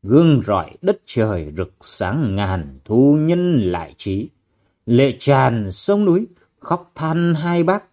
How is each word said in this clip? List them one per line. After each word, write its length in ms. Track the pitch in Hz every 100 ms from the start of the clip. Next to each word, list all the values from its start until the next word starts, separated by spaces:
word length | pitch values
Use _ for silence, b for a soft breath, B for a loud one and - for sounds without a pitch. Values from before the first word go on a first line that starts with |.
Gương 400 | 98 139 170 139 104
rọi 240 | 95 78 -
đất 180 | 185 - -
trời 460 | 120 110 92 73 78
rực 180 | 90 _
sáng 560 | - - 92 139 123 98
ngàn 420 | 98 95 73 65
thu 320 | - 113 139 151
nhân 400 | 156 175 180 151
lại 340 | 92 87 85 -
trí, 320 | 104 98 139 _ _ _ _ _ -
lệ 300 | 120 135 -
tràn 540 | 143 135 127 117 98
sông 320 | 92 - 202
núi, 220 | 202 175 233 b b _
khóc 320 | - 165 -
than 400 | - 160 165 170
hai 280 | 160 170 170
bác 220 | 170 202 _